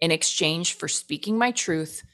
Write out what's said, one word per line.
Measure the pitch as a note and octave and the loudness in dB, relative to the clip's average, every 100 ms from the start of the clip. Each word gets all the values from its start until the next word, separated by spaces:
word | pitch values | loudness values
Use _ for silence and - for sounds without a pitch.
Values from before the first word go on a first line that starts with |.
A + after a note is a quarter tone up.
in | E3 | 2
exchange | D#3+ - - D#3 D#3+ F3 | 2 2 2 0 0 -2
for | - E3 | -4 -4
speaking | - - C#3+ G3+ A3 | -4 -4 -6 -2 2
my | B3 | 2
truth, | A#3+ - D#3+ D#3 - - | 2 0 0 -2 -8 -16